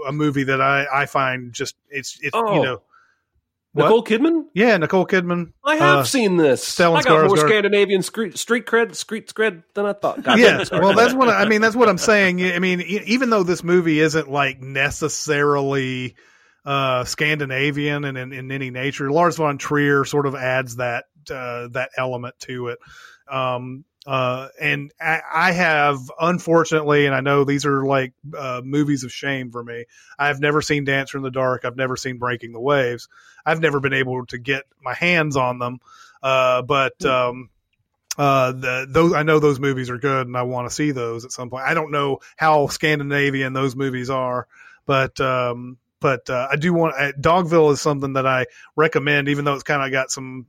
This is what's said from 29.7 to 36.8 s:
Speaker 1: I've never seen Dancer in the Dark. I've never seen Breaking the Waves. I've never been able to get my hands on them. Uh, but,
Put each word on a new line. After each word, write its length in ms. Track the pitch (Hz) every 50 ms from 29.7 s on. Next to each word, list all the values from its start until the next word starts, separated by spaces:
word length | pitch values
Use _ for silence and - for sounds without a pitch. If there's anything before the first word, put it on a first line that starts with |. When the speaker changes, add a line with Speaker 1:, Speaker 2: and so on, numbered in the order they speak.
| 120 117 120 - _ _ _ _ - -
Speaker 1:
I've 220 | 143 143 143 135
never 200 | 147 147 147 156
seen 240 | - - 151 147 139
Dancer 340 | 139 139 135 135 131 - 139
in 40 | 135
the 60 | 131
Dark. 340 | 127 135 131 127 127 127 -
I've 120 | 127 120
never 200 | 131 135 127 127
seen 220 | 123 - 131 127 120
Breaking 340 | 123 123 123 113 120 117 117
the 80 | 113
Waves. 480 | 120 139 147 139 131 120 120 117 - - _ - _ _ _ - _
I've 140 | 151 160 160
never 180 | 160 156 143 143
been 120 | 131 139 135
able 340 | 135 131 127 127 127 123
to 120 | - - 123
get 260 | 117 135 139 135 - _ _ _ 139
my 120 | 131 123
hands 420 | - 170 175 180 165 156 151 135
on 220 | 139 127 123 123 123
them. 200 | 123 123 127 123 - _ - - - - _ _ -
Uh, 400 | 135 131 131 131 127 127 127 127
but, 320 | 120 147 139